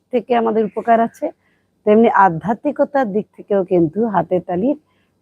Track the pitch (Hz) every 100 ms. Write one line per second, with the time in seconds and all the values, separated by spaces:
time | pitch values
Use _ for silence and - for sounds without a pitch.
0 | _ 247 - 240 226 220 214 - 202 226
1 | 233 - - - _ _ _ _ 214 214
2 | 233 - 196 160 185 233 294 262 285 277
3 | 233 202 - - - 202 185 180 165 190
4 | 233 185 165 185 175 175 240 294 _ _
5 | _ _